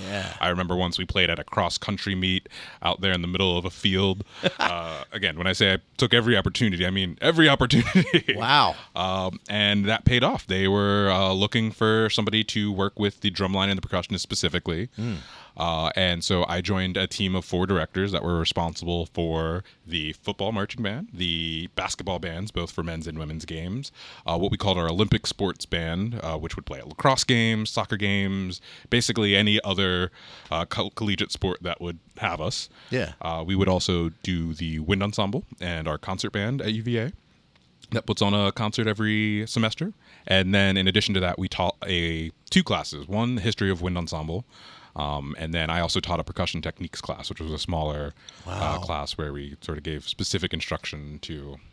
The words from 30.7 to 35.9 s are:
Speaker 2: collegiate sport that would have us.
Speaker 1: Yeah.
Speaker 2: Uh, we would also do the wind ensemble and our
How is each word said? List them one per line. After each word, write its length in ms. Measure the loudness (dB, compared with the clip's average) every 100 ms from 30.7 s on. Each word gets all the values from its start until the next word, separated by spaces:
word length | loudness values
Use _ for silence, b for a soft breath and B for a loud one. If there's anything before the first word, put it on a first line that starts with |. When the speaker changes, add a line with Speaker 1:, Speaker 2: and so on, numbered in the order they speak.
| -4 -4
Speaker 2:
collegiate 400 | -2 -2 0 -2
sport 260 | -2 -2 -2
that 180 | -4 -6
would 160 | -6 -8 -14 -4
have 220 | -4 -2
us. 300 | -4 -4 -10 B B
Speaker 1:
Yeah. 220 | -4 -4 -6
Speaker 2:
Uh, 220 | -6 -6 -2
we 100 | 2
would 120 | 4
also 420 | 4 2 2 0 -4
do 320 | -4 -2 -2
the 240 | -4 -4 -4
wind 220 | 0 0
ensemble 420 | 0 0 -2 -2 -6 -10
and 280 | -6 -4
our 100 | -4